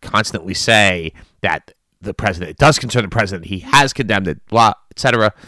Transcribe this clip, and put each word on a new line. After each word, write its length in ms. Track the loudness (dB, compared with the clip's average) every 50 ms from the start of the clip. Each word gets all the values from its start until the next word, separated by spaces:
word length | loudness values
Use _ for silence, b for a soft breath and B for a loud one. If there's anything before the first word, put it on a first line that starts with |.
constantly 540 | -14 -4 -2 -2 -2 -2 -6 -10 -10 -8 -8
say 580 | -6 0 2 4 4 4 4 2 0 -6 -10 -12 b b b b b -4
that 300 | -4 -4 -4 _ _ _ _ _ _ _ _
the 140 | -12 -12 -10
president, 360 | -4 -4 -4 -4 -4 -8 -10
it 60 | -4
does 220 | 2 2 2 2 2
concern 240 | -2 -4 -4 -4 -4
the 60 | -2
president, 380 | -2 -2 -2 -2 -4 -10 -10
he 120 | -10 -10 -10
has 340 | -6 0 2 2 2 2 -2
condemned 340 | -6 -2 -2 0 0 0
it, 180 | -2 -6 -6 -8
blah, 260 | -2 2 4 4 4 2 _ _ _
et 80 | -14 -4
cetera. 360 | 0 0 2 4 2 0 0 b b